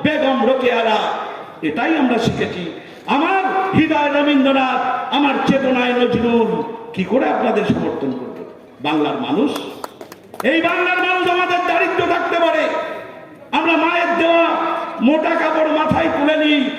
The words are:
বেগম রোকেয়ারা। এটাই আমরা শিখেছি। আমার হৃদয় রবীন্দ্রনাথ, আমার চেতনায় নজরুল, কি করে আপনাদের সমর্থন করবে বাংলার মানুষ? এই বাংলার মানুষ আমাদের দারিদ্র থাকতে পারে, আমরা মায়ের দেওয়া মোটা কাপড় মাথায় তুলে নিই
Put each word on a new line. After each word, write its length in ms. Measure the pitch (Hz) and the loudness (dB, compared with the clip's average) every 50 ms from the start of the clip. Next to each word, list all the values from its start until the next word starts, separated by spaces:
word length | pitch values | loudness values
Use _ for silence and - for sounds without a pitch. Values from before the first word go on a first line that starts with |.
| - | 0
বেগম 340 | 294 302 294 269 262 262 240 220 240 | 0 0 2 0 0 2 2 2 2
রোকেয়ারা। 500 | 269 254 247 240 233 233 226 226 220 202 - - - - - - - - - - - - | 2 2 2 0 2 2 2 2 0 0 0 -2 -4 -6 -8 -10 -10 -12 -14 -16 -14 -6
এটাই 360 | - 156 147 226 247 311 320 311 | -4 -4 -2 -2 0 0 2 2
আমরা 200 | 277 247 240 220 | 2 2 2 2
শিখেছি। 440 | 233 226 - - 214 - - 180 180 165 - - - - - - - | 0 0 0 0 -4 -4 -4 -8 -8 -10 -10 -12 -16 -18 -20 -18 -6
আমার 380 | - 180 277 320 359 381 381 381 381 - 381 381 - - | -2 0 0 0 2 0 0 0 0 0 0 -2 2 2
হৃদয় 380 | - 311 311 311 294 294 294 277 | 2 2 4 2 2 2 2 2
রবীন্দ্রনাথ, 680 | 285 285 294 285 269 262 277 269 269 254 254 254 - - - - - - - - | 2 2 4 4 4 4 4 4 2 2 0 0 -2 -2 -2 -2 -4 -4 -2 0
আমার 220 | 277 285 277 - - - - | 0 2 2 2 0 2 2
চেতনায় 460 | - 269 254 254 262 247 247 247 247 | 2 2 2 2 2 2 2 0 2
নজরুল, 580 | 240 247 233 - 220 233 240 233 233 220 196 180 - - - - - - - - | 2 2 2 2 0 0 2 2 2 2 2 0 -2 -4 -6 -8 -12 -14 -12 -6
কি 100 | 196 190 | -6 -4
করে 220 | 180 208 269 320 | 0 0 0 2
আপনাদের 400 | - - - 247 - - 208 196 | 0 0 0 0 0 0 0 0
সমর্থন 460 | - - - - - - - 135 131 | 0 0 0 0 -4 -4 -4 -4 -6
করবে 300 | 123 - - - - - - - - - - - - - | -6 -6 -8 -10 -12 -14 -14 -16 -18 -20 -20 -20 -20 -8
বাংলার 360 | 123 147 156 151 147 135 131 127 | -6 -2 0 0 0 -2 -2 -4
মানুষ? 300 | 127 - 139 185 - - - - - - - - - - - - - - - - - - - - - | -4 -2 0 0 0 0 -2 -4 -8 -10 -14 -14 -14 -16 -16 -16 -20 -20 -20 -20 -20 -20 -14 -4 -2
এই 160 | 233 311 330 | 0 0 2
বাংলার 380 | 330 339 349 359 359 359 370 370 359 359 | 0 0 0 0 0 0 0 0 0 0
মানুষ 160 | 370 370 359 370 | 0 0 2 0
আমাদের 300 | 349 359 359 359 359 359 - 349 | 2 0 0 0 0 -2 0 0
দারিদ্র 340 | 339 339 359 339 - 349 349 339 339 | 0 0 0 0 0 0 0 0 0
থাকতে 240 | 339 339 - 339 339 | 0 0 -2 0 2
পারে, 240 | 339 320 311 311 294 - - - - - - - - - - - - - - - - - | 2 2 2 2 0 0 -2 -4 -6 -6 -8 -10 -12 -14 -16 -18 -20 -20 -20 -20 -14 -4
আমরা 220 | - 285 330 330 330 311 | -2 0 2 2 2 2
মায়ের 340 | 311 339 349 349 339 339 339 330 | 2 2 0 0 0 0 0 0
দেওয়া 280 | 330 330 339 339 330 330 320 320 330 - - - - - - - | 2 4 4 4 4 2 2 -2 -2 -2 -4 -4 -6 -8 -6 2
মোটা 320 | - 247 311 320 - 339 339 | 2 4 4 4 2 2 0
কাপড় 360 | 330 311 311 320 320 311 311 | 0 0 0 2 2 2 2
মাথায় 380 | 302 311 302 - - - 330 320 - | 2 2 2 2 2 2 2 0 0
তুলে 200 | - 285 302 311 302 | 0 2 2 2 2
নিই 220 | 311 302 302 285 254 - - | 2 2 2 2 2 -2 -4